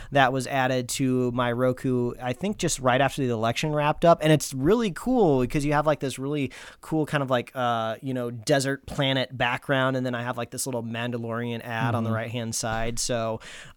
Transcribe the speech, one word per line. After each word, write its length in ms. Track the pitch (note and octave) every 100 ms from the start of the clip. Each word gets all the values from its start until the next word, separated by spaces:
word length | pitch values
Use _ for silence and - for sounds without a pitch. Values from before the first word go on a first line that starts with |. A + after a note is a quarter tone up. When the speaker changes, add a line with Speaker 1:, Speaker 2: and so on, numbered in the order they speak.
| -
Speaker 1:
that 220 | C#3 C3
was 140 | C3 B2
added 420 | C#3 C3 C3 B2
to 420 | - C3+ B2+ B2
my 200 | A#2+ B2
Roku, 640 | A#2+ B2+ B2+ C3+ B2+ A#2+ -
I 120 | B2+
think 240 | B2+ G3 G#3+
just 220 | E3+ -
right 200 | C3 B2
after 200 | C3+ - C3
the 60 |
election 400 | A2+ A2+ A#2+ D#3
wrapped 320 | D3+ D3 D#3 E3+
up. 140 | E3
And 100 | D#3
it's 220 | D3+ -
really 380 | C3+ C#3 A#3 A3
cool 500 | D#3 - B3+ F#3 C3+
because 240 | B2 D#3 C#3+
you 80 |
have, 120 | D3 D3+
like, 140 | D3
this 180 | C#3 B2
really 320 | C3+ D3 B2+ - - -
cool 240 | - D#3+ D3
kind 160 | D3+
of, 60 | C3+
like, 220 | B2+ A#2+ C3+
uh, 400 | B2 A#2 A2+ A2
you 120 | C3+
know, 180 | C3 A#2+
desert 540 | A#2+ G#2+ C#3+ C3+ C#3 -
planet 500 | - C3+ C3+ B2+ B2
background. 600 | A#2+ B2+ - C3+ C3 C3
And 80 | B2+
then 100 | A#2+
I 80 |
have, 140 | A#2+ A#2+
like, 140 | A#2
this 140 | B2+ -
little 180 | B2
Mandalorian 800 | A2+ A2+ B2 A#2+ A#2 A#2 A#2+ A#2
ad 320 | A#2+ A2+ A#2 A#2
on 80 |
the 60 | A2+
Speaker 2:
Mm-hmm. 40 | A2
Speaker 1:
right-hand 400 | A#2 A#2+ A2+ A2+
side. 440 | A#2 A2 A#2 A#2
So, 400 | - A#2+ A2+ A2 - - -